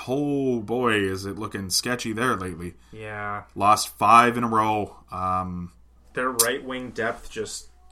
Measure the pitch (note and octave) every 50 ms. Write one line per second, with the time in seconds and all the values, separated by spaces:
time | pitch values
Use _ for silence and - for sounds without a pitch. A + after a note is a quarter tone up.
0 | - - B2+ C#3+ D3 C#3+ C#3+ C#3 C3+ C3 B2 A#2 G#2 G2+ A2+ B2 B2+ A#2 A2 G#2
1 | G2 F#2+ F#2+ F#2+ G2 G2 G2 F2+ G#2+ G#2 - G#2 G2 F#2 F2+ - - B2 B2 A#2+
2 | - A#2 G#2+ G#2+ B2 B2+ A#2+ G2 F#2 F#2 F2 D#2+ F2 F2+ E2+ - - - - A2
3 | A2 G#2+ G#2+ G#2 G#2 G#2 G#2 G#2 G#2 - - G#2 G2 G2+ G#2+ G#2 - - - -
4 | A2 G#2 A2+ A#2 A#2+ A#2+ A#2 B2 A#2+ A#2 A2+ A2 A2 A2 G#2+ G#2+ G2+ F#2+ - -
5 | - - - F#2 F#2 F#2 F#2 F#2 F#2 F#2 F2+ F2+ F2 F2 - - - - _ _
6 | - - - C3 B2+ B2+ B2+ A#2 A2+ A#2 B2+ C#3+ C3+ B2+ B2+ B2+ B2+ A#2+ G#2+ A2+
7 | A2 A2+ A2+ - - - - A2+ G#2+ F#2+ - - - - - - - -